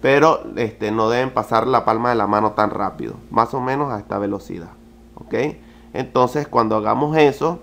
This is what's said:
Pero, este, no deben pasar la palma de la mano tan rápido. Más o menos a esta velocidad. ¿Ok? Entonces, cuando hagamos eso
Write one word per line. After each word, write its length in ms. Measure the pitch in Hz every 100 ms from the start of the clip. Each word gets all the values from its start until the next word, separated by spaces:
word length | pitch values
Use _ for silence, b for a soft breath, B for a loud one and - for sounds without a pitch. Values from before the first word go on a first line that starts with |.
Pero, 400 | 131 139 156 156 - -
este, 340 | 113 - 107
no 180 | 110 110
deben 220 | 120 131
pasar 360 | 127 110 113 117
la 200 | 127 110
palma 240 | 110 120
de 60 | 120
la 100 | 101
mano 240 | 104 107
tan 180 | 107 107
rápido. 460 | 98 98 - 57 - -
Más 240 | - 117
o 60 | 135
menos 280 | 127 135 143
a 100 | 110
esta 180 | 104 101
velocidad. 540 | 101 101 - 90 82 - - - -
¿Ok? 200 | - - 110 139 151 B B B
Entonces, 520 | - 127 127 123 151 143
cuando 300 | 127 110 110
hagamos 400 | 107 113 147 160
eso 440 | 147 131 151 170